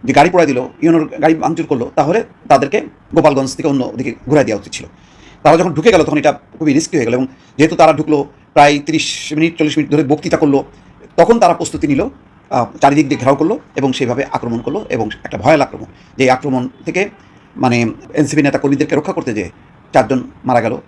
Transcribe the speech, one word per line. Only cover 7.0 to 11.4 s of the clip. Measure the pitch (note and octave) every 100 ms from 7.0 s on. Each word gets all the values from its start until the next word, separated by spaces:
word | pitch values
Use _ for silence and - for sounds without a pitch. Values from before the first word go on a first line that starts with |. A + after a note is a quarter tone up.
| A#2
গেল। |
এবং | B2 C3 - _ -
যেহেতু | D#3 E3
তারা | D#3+
ঢুকলো, | D3+ D3+ D3+ C#3 _ _
প্রায় | - D3 D3
তিরিশ | C#3+ D#3 - - - D#3
মিনিট, | E3 E3
চল্লিশ | D3+ D3+
মিনিট | D3
ধরে | D3
বক্তৃতা | C#3 D3 E3 D#3
করলো, | D3+ C#3 - - - - - -
তখন | -
তারা | A#3